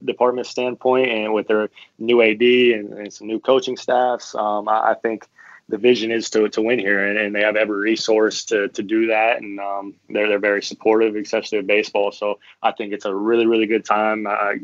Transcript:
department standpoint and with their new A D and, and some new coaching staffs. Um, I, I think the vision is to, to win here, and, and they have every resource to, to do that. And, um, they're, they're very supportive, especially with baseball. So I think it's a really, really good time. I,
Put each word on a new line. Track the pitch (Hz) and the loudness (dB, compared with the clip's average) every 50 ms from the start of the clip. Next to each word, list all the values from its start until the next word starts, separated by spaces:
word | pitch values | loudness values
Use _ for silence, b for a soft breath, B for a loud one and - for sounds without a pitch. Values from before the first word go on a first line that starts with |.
| - | -6
department | 127 117 - 120 123 123 123 120 | -6 -2 0 0 0 0 -2 -4
standpoint | - - - 123 123 123 110 - 127 127 131 131 127 | -8 -6 -4 -4 -4 -4 -2 0 2 2 2 2 2
and | 117 110 107 107 110 | 0 -2 -2 -2 -2
with | 104 101 - | -2 0 0
their | 107 107 107 104 B B B B B - | 0 0 0 -2 B B B B B -6
new | 110 113 120 120 | 0 2 4 6
A | 113 110 110 | 6 4 4
D | 107 120 123 123 123 123 120 117 | 4 4 4 6 6 4 4 2
and, | 107 104 104 107 | 0 -2 -10 -12
and | 104 104 101 | -12 -14 -14
some | - - 110 107 | -14 -14 -10 -8
new | 110 107 | -8 -4
coaching | - - 131 131 127 127 127 110 | 0 2 2 2 2 -2 -6 -6
staffs. | - - 127 123 127 127 120 117 - - - | -4 -2 0 0 2 0 -2 -4 -8 -10 -6
Um, | 113 107 107 104 104 104 107 | -4 -4 -2 -2 -2 -2 0
I, | 110 113 113 110 | 0 0 2 0
I | 110 - | 0 0
think | - 113 113 107 - - B B B B B B B - | -2 -4 -4 -6 -10 -14 B B B B B B B -8
the | 110 104 | -4 0
vision | 101 123 123 113 110 113 | 4 4 4 4 2 -2
is | 113 113 107 - | -2 -4 -4 -2
to, | - 110 107 104 | 0 2 2 2
to | - - | 0 0
win | 110 113 123 120 | 0 0 0 0
here, | 98 98 101 98 98 101 | 0 0 0 0 0 0
and, | 104 107 | 0 -2
and | 107 101 104 | -2 -2 -2
they | 101 | 0
have | 104 107 104 107 | 0 2 2 2
every | 110 104 107 101 | 0 0 -2 -2
resource | 101 110 117 113 - - 110 107 110 107 98 - - | 0 0 0 0 0 2 2 4 2 2 0 -2 -6
to, | - 113 104 101 98 | -2 -2 -2 -2 -2
to | - - | -4 -6
do | 104 98 110 113 113 113 | -6 -2 0 0 2 2
that. | 110 107 110 113 123 123 | 2 2 2 2 2 0
And, | 113 104 101 101 | -4 -8 -10 -8
um, | 101 101 98 101 101 101 - _ _ - | -6 -6 -6 -6 -8 -10 -14 _ _ -6
they're, | 107 104 104 107 | -2 -2 0 2
they're | 104 101 | 2 2
very | 101 104 101 101 95 | 2 2 0 0 -2
supportive, | - - - - 110 110 110 113 113 104 | -6 -8 -4 0 2 4 4 4 2 0
especially | 107 104 - - 110 107 - - 104 | -2 -6 -4 -4 -4 -2 -2 -4 -2
with | 98 98 | 0 2
baseball. | 104 104 107 - - 104 101 101 | 2 0 0 0 -2 -2 -2 -2
So | 101 - 104 104 101 - b b b b b | -4 -4 -4 -6 -6 -6 b b b b b
I | 113 | -4
think | 107 - 113 101 101 | -2 -4 -6 -8 -6
it's | 101 - | -6 -4
a | 104 95 | -4 -4
really, | 98 104 113 117 117 117 | -2 0 2 2 4 4
really | 113 117 110 110 | 4 2 2 2
good | 104 113 110 92 | 2 0 -2 0
time. | - 107 104 107 107 107 107 107 104 | 0 0 0 0 0 -2 -2 -4 -4
I, | 104 107 104 101 101 98 | -4 -2 -2 -2 -4 -6